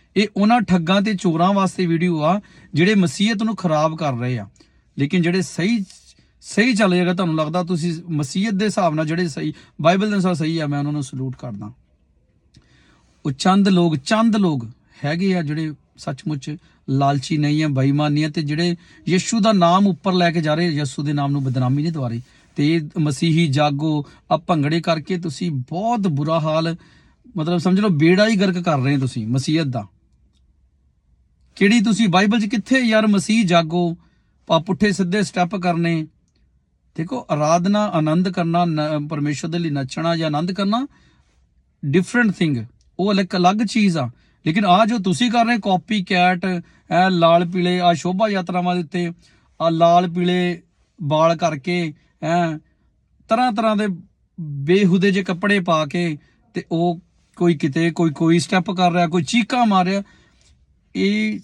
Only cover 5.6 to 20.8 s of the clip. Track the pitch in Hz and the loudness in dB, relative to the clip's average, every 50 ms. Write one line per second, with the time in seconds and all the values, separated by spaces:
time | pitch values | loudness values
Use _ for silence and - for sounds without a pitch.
5.6 | 170 214 240 214 185 - - - _ _ _ _ _ _ _ _ - - - - | -2 -2 -2 -2 -4 -8 -14 -20 _ _ _ _ _ _ _ _ -18 -6 0 0
6.6 | 240 262 226 196 214 190 180 180 175 180 180 185 185 165 156 160 156 151 165 180 | 2 2 2 2 2 2 2 2 2 0 0 0 -2 -2 0 -2 -2 -2 -2 -4
7.6 | 175 170 185 151 165 175 160 165 175 170 160 147 135 131 - 190 202 226 196 185 | -2 -2 -4 -4 -2 -4 -6 -6 -8 -6 -4 -4 -4 -4 -4 -4 -2 -2 -2 -2
8.6 | 220 208 - 208 180 160 151 156 160 151 165 175 180 160 131 160 156 156 - - | -2 -2 0 0 0 0 0 -2 -2 -2 -2 -4 -4 -4 -6 -6 -8 -8 -8 -10
9.6 | - _ _ - 147 165 185 190 214 214 208 196 175 185 175 139 160 156 165 165 | -20 _ _ 0 2 2 4 4 0 0 0 0 0 0 0 0 -2 -2 -2 -2
10.6 | 151 143 143 143 143 147 147 147 135 - - 127 131 131 127 - 127 120 101 101 | -2 -2 -4 -4 -4 -4 -4 -6 -6 -8 -8 -8 -8 -8 -8 -10 -14 -14 -12 -12
11.6 | 104 107 123 _ _ _ _ _ _ _ _ _ _ _ _ _ _ _ _ - | -14 -14 -16 _ _ _ _ _ _ _ _ _ _ _ _ _ _ _ _ -20
12.6 | _ _ _ _ _ _ _ _ _ _ _ _ - 147 131 - - 185 190 202 | _ _ _ _ _ _ _ _ _ _ _ _ -8 -8 -8 0 2 2 4 4
13.6 | 190 202 185 175 175 170 151 139 - - 220 214 233 233 208 214 196 170 147 123 | 4 4 4 4 4 2 0 -2 -2 -2 0 2 2 2 2 2 2 0 0 -2
14.6 | 113 110 - _ _ _ _ - - 139 165 175 196 190 185 175 156 143 151 156 | -6 -10 -16 _ _ _ _ -8 -6 -4 -2 -2 0 0 0 0 -2 -4 -4 -4
15.6 | 160 156 143 _ _ _ _ - - 165 139 - - 156 135 135 - 151 147 - | -6 -6 -8 _ _ _ _ -14 -10 -10 -10 -8 -6 -6 -6 -6 -6 -10 -12 -12
16.6 | _ _ _ _ - - 131 135 139 139 143 135 131 - 165 151 147 147 147 151 | _ _ _ _ -8 -4 -2 2 2 2 0 0 -2 -2 -2 0 0 0 0 0
17.6 | 156 151 139 131 131 139 139 147 151 151 147 151 156 156 147 175 151 143 151 160 | 0 0 0 0 2 2 2 2 0 0 0 0 -2 -2 -2 -4 -4 -4 -2 -2
18.6 | 175 175 175 - - _ - - - - 175 185 - - 233 226 196 226 208 185 | -2 -2 -2 -4 -10 _ -20 -12 -4 0 0 0 0 0 -2 2 2 2 4 4
19.6 | 170 170 180 196 202 196 165 - - 190 180 180 175 170 156 170 151 156 151 160 | 4 4 4 4 4 2 0 0 -2 0 2 2 2 2 0 0 0 0 0 0
20.6 | 180 175 147 147 | 0 0 0 -2